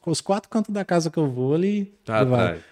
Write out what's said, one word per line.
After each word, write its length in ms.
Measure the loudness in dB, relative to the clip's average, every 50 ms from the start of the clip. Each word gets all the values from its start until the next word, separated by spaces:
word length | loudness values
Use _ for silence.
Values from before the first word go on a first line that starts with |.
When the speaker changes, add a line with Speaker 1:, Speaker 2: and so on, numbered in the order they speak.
| -6
Speaker 1:
os 160 | -4 -4 -2
quatro 300 | -2 -2 -2 -2 -4 -4
cantos 240 | -2 -2 -2 -2 -4
da 100 | -6 -2
casa 240 | 0 0 0 0 0
que 100 | 0 0
eu 100 | 0 0
vou, 240 | 0 -2 0 0 2
ele, 400 | 2 2 0 0 -2 -4 -6 -10 _ _
Speaker 2:
Tá 160 | -2 2 2 4
Speaker 1:
ele 80 | 4
vai. 140 | 4 2 2
Speaker 2:
atrás. 180 | 0 -2 -4 -12 -18